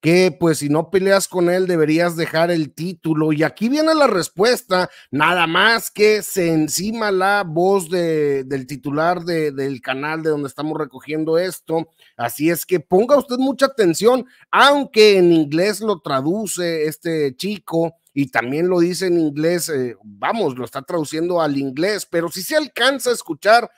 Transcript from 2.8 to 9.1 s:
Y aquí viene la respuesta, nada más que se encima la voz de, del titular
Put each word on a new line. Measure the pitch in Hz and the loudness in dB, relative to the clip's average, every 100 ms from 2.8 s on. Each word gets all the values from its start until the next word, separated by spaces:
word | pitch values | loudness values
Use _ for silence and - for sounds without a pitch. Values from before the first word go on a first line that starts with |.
| 170 180 160 156 156 | -8 -6 -4 0 0
Y | 151 | 0
aquí | 156 - 220 | -2 -2 -2
viene | 294 320 | 0 2
la | 320 277 | 4 2
respuesta, | 196 151 - 214 247 - 185 175 - - | 2 -4 0 0 0 0 -2 -2 -8 -8
nada | 135 156 180 165 | 0 2 2 0
más | 170 208 226 - | 2 2 2 -4
que | - 208 214 | 0 2 2
se | 190 - 170 | -2 -2 0
encima | 160 156 143 196 226 214 | 0 0 -4 -6 -4 -2
la | 190 190 202 | 0 0 0
voz | 185 156 180 196 160 | -2 0 2 2 0
de, | 180 170 156 147 139 | -2 0 0 0 -2
del | 131 139 127 | -4 -6 -6
titular | 143 143 143 165 | -10 -6 -2 0